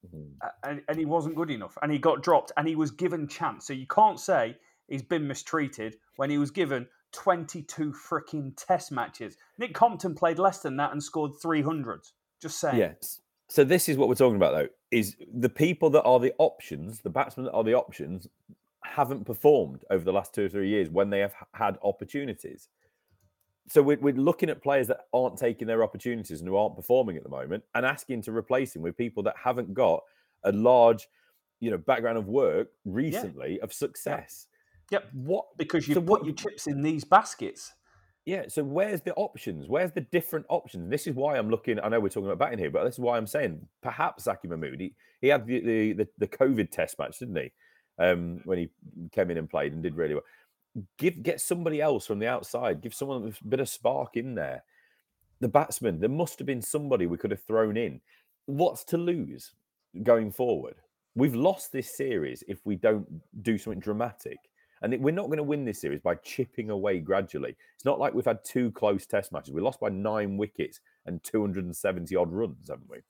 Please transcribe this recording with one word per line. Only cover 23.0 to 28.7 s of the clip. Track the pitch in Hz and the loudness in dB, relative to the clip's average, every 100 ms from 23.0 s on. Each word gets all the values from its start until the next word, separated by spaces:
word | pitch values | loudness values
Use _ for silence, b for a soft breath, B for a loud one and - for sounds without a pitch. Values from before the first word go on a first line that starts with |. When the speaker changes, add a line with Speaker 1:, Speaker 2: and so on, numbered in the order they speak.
| _ _ _ _ _ _ _ | _ _ _ _ _ _ _
Speaker 1:
So | 160 | 6
we're, | 143 147 | 6 4
we're | 143 127 | 2 4
looking | 139 170 175 | 2 2 0
at | 139 | -2
players | - 139 120 | 0 2 2
that | - - | -2 0
aren't | 123 127 101 | 0 0 0
taking | 123 113 113 | -2 -2 -2
their | 113 | 2
opportunities | 110 107 120 117 101 78 | 2 0 -6 -6 -6 -10
and | 85 | -2
who | 98 | 0
aren't | 107 - | 0 -2
performing | - 123 117 82 | 2 4 4 -2
at | |
the | 64 | -10
moment | 69 65 98 _ 117 | -10 -6 -8 _ -2
and | 127 | -2
asking | 143 - 123 | -2 -6 -8
to | 110 113 | -4 -4
replace | 107 127 135 | 0 0 0